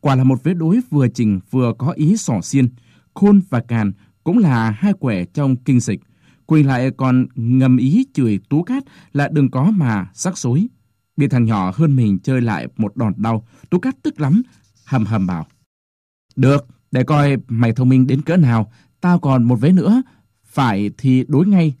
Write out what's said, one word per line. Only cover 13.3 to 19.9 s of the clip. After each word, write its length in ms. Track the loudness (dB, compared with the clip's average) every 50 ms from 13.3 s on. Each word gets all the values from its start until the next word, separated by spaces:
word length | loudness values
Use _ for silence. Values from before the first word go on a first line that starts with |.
| -4 -4 -6 _ _ _ -8 _
Tú 80 | -4 -2
Cát 240 | -2 -4 -8 _
tức 180 | _ -8 -6 -4
lắm, 220 | -2 0 0 0 0 _ _ _ _ _ _ _ _
hầm 200 | -4 -4 -2 -2
hầm 220 | -2 -2 -2 -2
bảo: 200 | -2 -4 -6 -8 _ _ _ _ _ _ _ _ _ _ _ _ _ _ _ _ _ _
"Được, 300 | 0 2 2 2 0 -2 _ -20 _ _ _
để 140 | -2 -2 -2
coi 320 | 0 0 0 2 0 0 -2 -4 -6
mày 240 | -2 0 0 0
thông 160 | 0 0 2 2
minh 180 | 4 4 2
đến 160 | 2 0 -2
cỡ 140 | -2 0 2
nào, 360 | 2 2 4 2 0 -2 -4 _ _ _ _ _ _
tao 180 | 0 0 0 0
còn 240 | 0 0 0 2
một 140 | 2 2 0
vế 160 | 2 2 2
nữa, 300 | 2 4 4 2